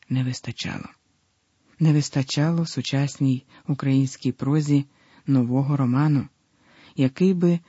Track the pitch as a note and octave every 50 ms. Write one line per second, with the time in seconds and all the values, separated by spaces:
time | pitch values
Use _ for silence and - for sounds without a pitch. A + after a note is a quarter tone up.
0 | _ _ B2+ C3 B2+ B2+ B2 - - - A#2 - - - - - - - - _
1 | _ _ _ _ _ _ _ _ _ _ _ _ _ _ _ _ D#3+ D#3+ D3 D3+
2 | C#3 - - C#3+ C3 - - D3 D3 E3 E3+ E3+ E3 D#3+ - B2+ B2 - - C#3
3 | C#3+ C3+ - - C#3 C3+ B2+ C3 - _ - - _ - D3 - - C#3 C3+ C3+
4 | C3+ C3 - - - C3 A#2+ - - C3+ D3 D#3 D3 D3 C#3+ C#3+ C#3 - _ _
5 | _ _ _ - _ - C#3 C3 A#2+ A#2 B2 C3+ C#3 C3+ D3 C3+ C3+ A#2+ B2 C3+
6 | D3+ D#3 D3 C3+ D3 - _ _ _ _ _ _ _ _ _ _ - - _ -
7 | C3 C3 - - F3+ F#3+ F#3+ F3 F3 F3 F3 E3+ -